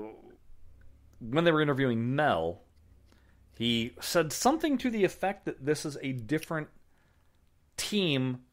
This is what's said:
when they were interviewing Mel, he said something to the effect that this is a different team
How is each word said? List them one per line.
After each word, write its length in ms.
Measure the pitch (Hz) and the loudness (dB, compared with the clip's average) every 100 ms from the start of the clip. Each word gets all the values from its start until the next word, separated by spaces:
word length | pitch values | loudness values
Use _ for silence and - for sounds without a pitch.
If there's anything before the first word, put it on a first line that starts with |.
| 107 104 - - - - - - - - - - | -10 -14 -20 -20 -20 -20 -20 -20 -20 -20 -20 -14
when 240 | 113 143 | -2 2
they 60 | 170 | 4
were 80 | 151 | 6
interviewing 540 | 147 131 131 113 117 139 | 4 2 2 2 0 2
Mel, 460 | 147 87 82 - - - - - - - _ _ - - | 2 2 0 -4 -12 -20 -20 -20 -20 -20 _ _ -16 -4
he 340 | 117 117 113 - | 0 0 -2 -6
said 320 | - 175 156 | -2 0 0
something 460 | - 240 320 311 262 | 2 2 2 0 0
to 120 | 254 | -2
the 140 | 220 | 2
effect 400 | 175 - 190 202 160 | 0 0 -6 -4 -8
that 160 | - 131 | -6 -2
this 180 | 151 | -2
is 140 | 156 139 | -4 -6
a 100 | 135 | -6
different 560 | 131 107 156 - 160 151 - _ _ _ _ _ _ _ _ _ - | -6 -2 -2 -2 -8 -8 -14 _ _ _ _ _ _ _ _ _ -10
team 640 | - 208 175 135 131 123 - | -2 0 2 2 0 -4 -10